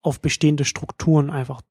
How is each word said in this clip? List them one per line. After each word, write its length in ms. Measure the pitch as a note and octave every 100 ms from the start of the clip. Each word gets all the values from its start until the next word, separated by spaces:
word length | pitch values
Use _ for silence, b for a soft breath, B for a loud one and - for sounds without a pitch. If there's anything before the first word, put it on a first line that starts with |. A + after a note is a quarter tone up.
auf 200 | - C3+
bestehende 440 | D#3 - D3+ D3 C#3
Strukturen 640 | - - - - D#3 C#3+
einfach 320 | C#3+ B2+ C3 -